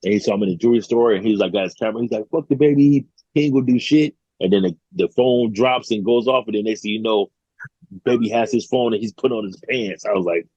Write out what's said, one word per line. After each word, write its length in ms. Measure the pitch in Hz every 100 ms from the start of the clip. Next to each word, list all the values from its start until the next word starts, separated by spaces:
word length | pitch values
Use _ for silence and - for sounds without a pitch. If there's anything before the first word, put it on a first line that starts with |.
And 100 | 92
he 60 | 104
saw 160 | 98 101
him 80 |
in 60 | 104
the 60 | 87
jewelry 260 | 110 120
store, 320 | 104 117 117
and 120 | 104 104
he 60 |
was 80 | 107
like, 140 | 98
got 100 | 95
his 100 | 95
camera. 280 | - 113 110
He's 100 | 117
like, 180 | 110 110
Fuck 160 | 160 151
the 60 | 135
baby. 340 | 147 143 143
He, 160 | 143 - _ _
he 120 | - 147
ain't 80 |
gonna 120 | 135 127
do 140 | 123
shit. 360 | - 151 151 - _ _
And 140 | 92
then 100 | 98
the, 140 | 92 85 _
the 140 | - 90
phone 440 | - 127 123 117
drops 380 | 104 127 127 -
and 140 | 110 98
goes 220 | 120 117
off, 180 | 131 110
and 80 | 104
then 100 | 107
next 160 | 107
thing 100 | 107
you 100 | 107
know, 300 | 110 107 98 _ _ _ - _ _ 95 -
baby 240 | 123 113
has 220 | 113 110
his 140 | 120 -
phone 280 | 127 120
and 80 | 110
he's 120 | 110
put 180 | 98 131
on 140 | 117 104
his 140 | 90 -
pants. 360 | 127 107 87 -
I 80 |
was 120 | 101 87
like 220 | 85 82